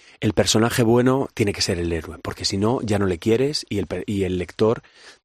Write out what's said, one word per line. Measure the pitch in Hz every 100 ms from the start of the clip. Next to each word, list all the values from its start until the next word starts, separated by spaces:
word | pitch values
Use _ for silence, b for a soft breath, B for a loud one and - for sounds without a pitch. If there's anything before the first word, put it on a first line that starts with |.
| B B
el | 110
personaje | 101 101 110 117 -
bueno | 113 120 127 131 -
tiene | - 101
que | 92
ser | - 87
el | 85
héroe, | 82 80 76
porque | - -
si | - 98
no, | 107 131
ya | 104 104
no | 98
le | 87
quieres | 110 113 139 151 -
y | 104
el | 90
per-, | 92 101
y | 101
el | 90 92
lector | 85 - 110 120 B B B B